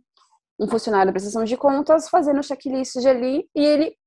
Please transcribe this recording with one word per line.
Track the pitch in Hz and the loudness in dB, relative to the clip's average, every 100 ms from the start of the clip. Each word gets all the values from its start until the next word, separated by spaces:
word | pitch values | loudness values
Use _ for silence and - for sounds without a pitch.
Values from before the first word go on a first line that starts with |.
| _ _ _ _ _ - | _ _ _ _ _ -6
um | 202 | -4
funcionário | 226 233 202 190 | -2 0 2 2
da | |
prestação | 185 202 226 | 0 -4 -4
de | 220 254 | -4 0
contas, | 277 277 285 311 320 | 0 2 2 2 2
fazendo | 349 294 277 | 0 2 -2
checklist | 285 262 269 262 262 254 | -4 -8 -6 -6 -6 -2
de | 262 | 2
ali, | 254 254 285 - 302 | 2 0 -4 -4 0
e | 294 | 2
ele, | 294 320 - | 2 0 -6